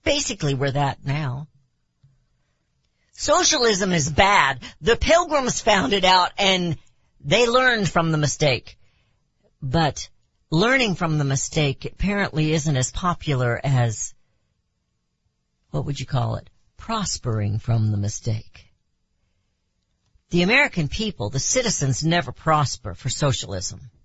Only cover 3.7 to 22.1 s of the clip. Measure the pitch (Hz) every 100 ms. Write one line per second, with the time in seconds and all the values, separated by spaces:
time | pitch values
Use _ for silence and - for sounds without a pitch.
3.7 | 190 196 175 139 147 196 202 139 127 -
4.7 | - 156 226 - 330 349 294 247 - -
5.7 | 202 269 202 185 185 180 - 196 185 170
6.7 | 151 _ _ _ _ 139 196 240 247 254
7.7 | 226 185 175 165 156 147 - 151 120 -
8.7 | - _ _ _ _ _ _ _ _ 135
9.7 | 160 151 - - _ _ _ _ 160 226
10.7 | 269 226 170 165 151 139 139 - 170 143
11.7 | - - - 190 202 196 156 156 160 151
12.7 | 135 127 - 180 - - 131 123 120 139
13.7 | 131 120 104 - - _ _ _ _ _
14.7 | _ _ _ _ _ _ _ _ _ _
15.7 | 147 147 139 131 131 113 110 - _ _
16.7 | - - 226 185 - 123 107 104 107 -
17.7 | 113 107 101 98 - - 113 - - -
18.7 | _ _ _ _ _ _ _ _ _ _
19.7 | _ _ _ _ _ _ 175 180 254 277
20.7 | - 147 - 220 - 104 135 - 254 240
21.7 | - 139 123 156